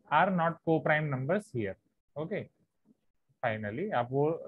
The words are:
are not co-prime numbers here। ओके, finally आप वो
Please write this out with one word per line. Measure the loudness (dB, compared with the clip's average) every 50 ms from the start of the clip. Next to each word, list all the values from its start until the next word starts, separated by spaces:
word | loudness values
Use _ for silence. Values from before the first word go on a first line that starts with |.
| _ 0 4
are | 4 4 4 4
not | 2 2 0 0 -2 0
co-prime | 0 2 2 2 2 2 2 0 0
numbers | -2 -2 0 0 0 -2 -2 -4 -4
here। | -4 -4 -4 -6 -8 _ _ _ _ _ _ -10
ओके, | -8 -8 -6 -6 -6 -8 -10 _ _ _ _ _ _ _ _ _ _ _ _ _ _ _ _ _ _ -2
finally | -2 -2 -2 -4 -6 -4 -4 -4 -2 0
आप | -2 0 0
वो | 0 0 0 0 0 -2 -4